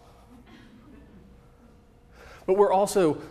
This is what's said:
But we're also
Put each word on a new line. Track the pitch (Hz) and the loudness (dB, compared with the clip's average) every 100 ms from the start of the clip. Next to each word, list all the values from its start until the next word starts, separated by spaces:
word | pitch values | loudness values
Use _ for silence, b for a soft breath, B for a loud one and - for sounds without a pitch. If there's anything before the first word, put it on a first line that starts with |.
| - - - - - - - - - 220 - - - - - - - - _ _ _ B B B - | -20 -20 -20 -20 -20 -20 -20 -20 -20 -20 -20 -20 -20 -20 -20 -20 -20 -20 _ _ _ B B B -2
But | 190 | 0
we're | 202 | 2
also | 185 202 202 170 147 B | 0 -2 0 0 -2 B